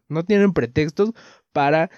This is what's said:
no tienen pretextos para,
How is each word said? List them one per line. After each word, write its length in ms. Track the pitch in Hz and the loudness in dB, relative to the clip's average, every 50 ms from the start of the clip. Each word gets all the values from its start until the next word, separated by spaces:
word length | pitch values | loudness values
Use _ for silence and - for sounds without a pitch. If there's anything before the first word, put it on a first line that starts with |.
| _ - | _ -10
no 160 | 147 160 170 | -8 -6 -2
tienen 300 | 208 214 202 202 202 170 | 0 2 2 2 2 2
pretextos 580 | 156 120 120 123 156 151 156 - - 202 226 226 - - - - _ _ _ - | 0 -2 -2 -2 -2 -2 -2 0 -2 -2 -2 -2 -6 -14 -20 -20 _ _ _ -2
para, 380 | 151 143 143 151 160 165 185 - | 0 0 2 2 0 0 -2 -6